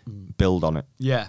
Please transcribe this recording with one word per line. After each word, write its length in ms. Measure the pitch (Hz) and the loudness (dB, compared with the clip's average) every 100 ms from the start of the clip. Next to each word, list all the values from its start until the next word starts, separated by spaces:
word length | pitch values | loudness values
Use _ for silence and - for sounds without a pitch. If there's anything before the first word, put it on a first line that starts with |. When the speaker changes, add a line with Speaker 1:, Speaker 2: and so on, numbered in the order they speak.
| - | -16
Speaker 1:
Mm. 260 | 101 95 - | -16 -12 2
Speaker 2:
build 280 | 95 92 | 4 4
on 120 | 80 76 | 2 -2
it. 100 | - - | -6 -6
Speaker 1:
Yeah, 300 | 131 120 | -2 -2